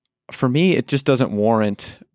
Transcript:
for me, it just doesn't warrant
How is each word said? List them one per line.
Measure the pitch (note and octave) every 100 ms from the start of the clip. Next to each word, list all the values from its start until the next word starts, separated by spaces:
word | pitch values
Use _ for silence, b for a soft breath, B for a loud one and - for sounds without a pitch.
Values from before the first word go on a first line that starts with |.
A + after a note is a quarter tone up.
| _ _ -
for | - B2+
me, | D3 F#3
it | E3 -
just | C#3 -
doesn't | B2+ B2+
warrant | G#2 A2 A2 G#2 G2+ - - _